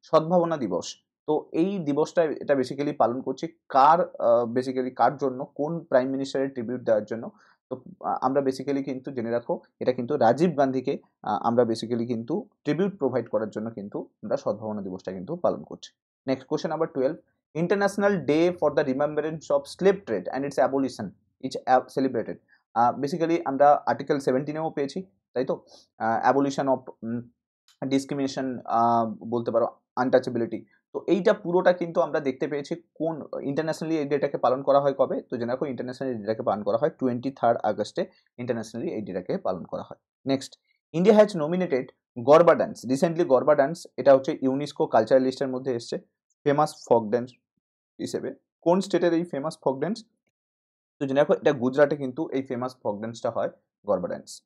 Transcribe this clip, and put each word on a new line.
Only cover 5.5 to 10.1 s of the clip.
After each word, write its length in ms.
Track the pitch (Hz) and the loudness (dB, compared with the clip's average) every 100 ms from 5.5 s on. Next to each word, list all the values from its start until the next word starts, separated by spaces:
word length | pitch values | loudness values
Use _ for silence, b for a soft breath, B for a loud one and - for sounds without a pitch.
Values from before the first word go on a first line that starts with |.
| - | -6
কোন 140 | 147 165 - | -6 -6 0
প্রাইম 180 | 131 131 | 0 2
মিনিস্টারের 360 | 135 135 139 135 135 | -4 -4 -2 -4 -4
ট্রিবিউট 260 | 113 123 120 | -8 -6 0
দেওয়ার 160 | 107 107 | 0 0
জন্য? 140 | 113 147 b b b _ | -8 -10 b b b _
তো, 40 | 127 | -12
আহ, 420 | - - 92 98 131 | -12 -10 -6 -2 0
আমরা 140 | 139 139 | 0 0
basically 340 | 131 135 139 139 | -4 -4 -4 -4
কিন্তু 200 | 131 127 131 | -8 -8 -8
জেনে 140 | 117 120 | -4 -4
রাখো, 180 | - 180 b _ | -4 -8 b _
এটা 100 | 113 127 | -2 -2
কিন্তু 140 | 120 | -2